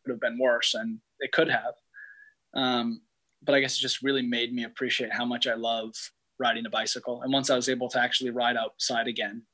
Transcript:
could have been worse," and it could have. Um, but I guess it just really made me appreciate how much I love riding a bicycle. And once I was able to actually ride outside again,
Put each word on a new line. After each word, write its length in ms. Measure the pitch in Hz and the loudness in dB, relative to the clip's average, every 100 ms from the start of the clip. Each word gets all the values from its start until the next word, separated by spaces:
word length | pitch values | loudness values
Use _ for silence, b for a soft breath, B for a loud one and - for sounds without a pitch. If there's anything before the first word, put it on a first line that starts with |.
could 100 | - | -6
have 80 | 117 | -2
been 180 | 120 117 | -2 2
worse," 340 | 127 117 - | 2 4 2
and 280 | 113 113 110 _ _ | 0 -4 -6 _ _
it 100 | 135 | 0
could 180 | - 165 | 2 4
have. 240 | 120 117 - _ B B B B B _ | 2 -2 -8 _ B B B B B _
Um, 480 | 135 127 123 117 113 _ _ _ _ | -2 0 0 0 -4 _ _ _ _
but 120 | - | 2
I 60 | 139 | 4
guess 160 | 135 - | 4 0
it 40 | |
just 220 | 131 - | -2 -2
really 200 | 135 135 | 0 0
made 320 | 123 120 120 | 0 0 -2
me 100 | 123 | -2
appreciate 480 | 117 - 127 - 113 | -6 -4 -2 0 -2
how 140 | 107 120 | -2 -2
much 200 | 120 127 | 0 0
I 80 | |
love 400 | 113 113 113 110 - - - _ - | 0 0 -2 -4 -10 -14 -16 _ -2
riding 260 | 123 113 | 0 0
a 60 | 113 | 0
bicycle. 500 | 107 113 123 127 120 | -2 0 -4 -4 -4
And 100 | 131 | 0
once 200 | 135 131 | 0 4
I 60 | 127 | 2
was 120 | 123 | 2
able 220 | 123 123 | 0 0
to 100 | 127 | 0
actually 300 | 123 - 127 | 2 2 0
ride 260 | 120 120 120 | 2 2 2
outside 520 | 113 - - 120 117 | -2 -4 -2 0 0
again, 340 | 113 107 113 - | -2 -4 -6 -16